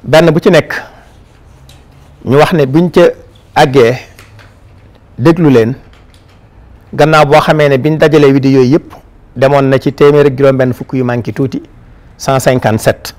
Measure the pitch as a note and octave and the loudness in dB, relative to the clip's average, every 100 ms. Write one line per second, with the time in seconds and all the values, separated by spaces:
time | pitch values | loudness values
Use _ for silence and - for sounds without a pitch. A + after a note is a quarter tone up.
0 | - D#3 E3+ D#3 G#3 E3 - - - - | 0 0 0 0 0 0 -2 -14 -16 -20
1 | _ _ _ _ _ - - - _ - | _ _ _ _ _ -20 -20 -20 _ -20
2 | _ _ - C3+ D3+ F3 C3+ D3 F3 - | _ _ -2 0 2 0 0 0 0 2
3 | F3 - - _ _ C3+ D3+ C3 A#2 B2+ | 2 0 -20 _ _ -2 0 2 0 -2
4 | - - - - - _ _ - - _ | -12 -20 -20 -20 -20 _ _ -20 -20 _
5 | _ - C3+ E3 D#3 B2 A2+ C3+ - - | _ -2 0 2 2 2 0 -6 -16 -20
6 | - _ _ _ _ _ - - _ - | -20 _ _ _ _ _ -20 -20 _ -2
7 | D3 D#3 D3 D3 D#3+ D#3 D3 C3+ C#3+ D#3 | 0 2 2 2 0 -2 0 0 -2 0
8 | D#3+ D3+ C#3+ C#3 C3+ C3+ B2+ D#3+ - - | 0 2 2 2 0 0 2 0 -4 -20
9 | _ _ _ - C3+ C#3+ C3+ C3+ D3 C3+ | _ _ _ -4 0 0 0 -2 -2 0
10 | C#3+ D3 C#3+ C3 C#3 C3 C3 A#2+ - C3+ | 2 4 0 0 0 0 -4 -4 -8 -6
11 | B2 A#2+ A2 A2+ C3+ C#4+ - - - - | -4 -6 -8 -8 -8 -8 -14 -20 -20 -20
12 | - - - C3+ C#3 B2+ G#2+ A2 - - | -20 -12 -4 -2 0 -2 -2 -2 -2 -4
13 | - | -10